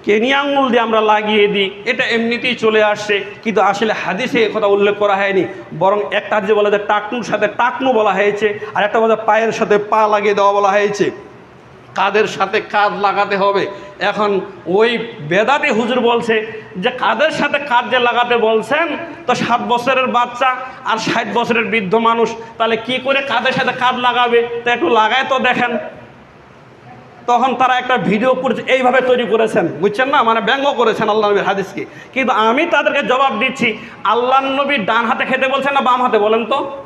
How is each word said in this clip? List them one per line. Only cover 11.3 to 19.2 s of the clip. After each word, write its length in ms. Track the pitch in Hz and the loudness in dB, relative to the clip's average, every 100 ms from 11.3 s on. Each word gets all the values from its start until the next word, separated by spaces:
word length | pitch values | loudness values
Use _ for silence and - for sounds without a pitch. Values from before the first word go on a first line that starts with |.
| - - - - - - - | -20 -20 -20 -20 -20 -12 -2
কাঁধের 300 | 190 202 220 - | 0 2 0 0
সাথে 220 | 196 214 - | -2 -2 -2
কাঁধ 200 | 214 202 185 196 | 0 0 2 -2
লাগাতে 300 | 190 196 196 | 0 0 0
হবে। 200 | 196 196 - - - - 185 | 2 2 -2 -6 -16 -6 -4
এখন 200 | 185 208 196 180 - - 185 | 0 0 0 -4 -12 -2 2
ওই 120 | 233 233 - - 147 | 2 0 -6 -10 -2
বেদাতি 400 | 180 226 285 294 220 | 0 2 2 2 0
হুজুর 220 | 233 247 233 | 0 0 2
বলছে 260 | 233 220 220 214 - - 185 | 0 0 -2 -2 -12 -14 -4
যে 60 | 202 254 | -4 -2
কাঁধের 320 | 202 220 302 311 | -2 0 0 0
সাথে 180 | 294 285 285 | -2 -2 0
কাঁধ 160 | 240 226 | -2 0
যে 60 | 254 240 | 0 2
লাগাতে 280 | 233 240 240 220 | 0 2 2 2
বলছেন, 400 | 220 214 285 330 254 - - | 0 0 -2 -2 -4 -10 -12